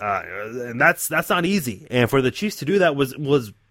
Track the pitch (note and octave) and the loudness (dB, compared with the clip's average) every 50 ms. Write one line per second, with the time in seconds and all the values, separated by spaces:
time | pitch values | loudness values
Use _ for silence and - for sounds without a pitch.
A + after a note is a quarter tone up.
0 | G#2+ G#2 G2 F#2 E2 E2 F2+ G2+ G#2 A2 A#2 B2 A#2+ A#2+ A#2 B2 C#3+ E3+ F3 - | -4 -2 -2 -2 -4 -6 -10 -10 -10 -10 -8 -10 -8 -6 -2 2 4 4 4 2
1 | - - D#3 E3 E3+ - F3+ F3 E3+ F3 G3+ G3+ C#3 B2 G2 F#2 D#3+ - A#2 B2 | -2 -4 -2 -2 0 0 0 0 2 2 0 0 0 -2 -6 -8 -8 -2 2 2
2 | B2 A#2 - C3+ B2+ B2+ - - G#3 G#3+ - - C#3+ C3+ G3 G3+ F3+ E3 C#3+ C#3 | 2 4 4 2 2 2 0 -2 -4 -4 -4 -4 -2 0 2 4 4 4 2 2
3 | C#3 B2 C3+ C#3+ D3+ C3+ C#3+ C#3+ A#2 G#2 - _ _ _ | 0 -2 -2 -4 -2 2 2 2 0 -2 -12 _ _ _